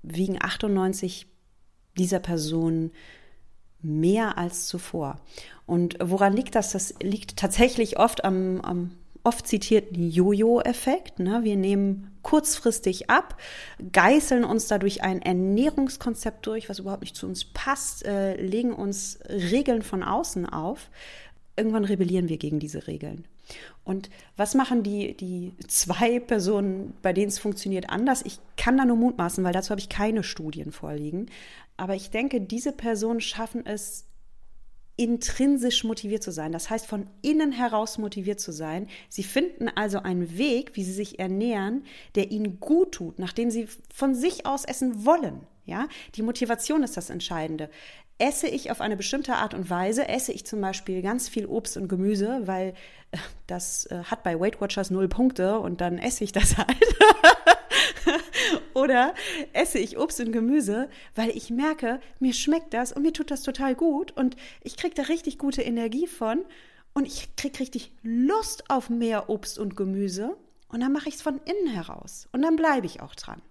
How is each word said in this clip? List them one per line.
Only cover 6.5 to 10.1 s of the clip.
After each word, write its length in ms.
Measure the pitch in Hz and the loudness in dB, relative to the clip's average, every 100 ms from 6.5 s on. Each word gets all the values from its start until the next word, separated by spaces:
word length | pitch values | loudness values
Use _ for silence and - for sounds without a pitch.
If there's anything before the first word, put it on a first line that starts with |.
das? 200 | 233 202 | 0 0
Das 200 | 190 - - | -4 -6 -4
liegt 360 | 196 208 - - | -4 -4 -6 -2
tatsächlich 600 | 196 190 247 247 220 - | 0 4 4 4 0 4
oft 260 | 226 - | 4 4
am, 380 | 196 185 185 185 | 0 2 0 -2
am 300 | - 175 175 - - - | -2 -4 -4 -8 -20 -2
oft 240 | 233 233 - | 0 0 -2
zitierten 600 | 214 - 220 208 175 | -2 4 4 4 -2
Jojo-Effekt, 1120 | 170 | 2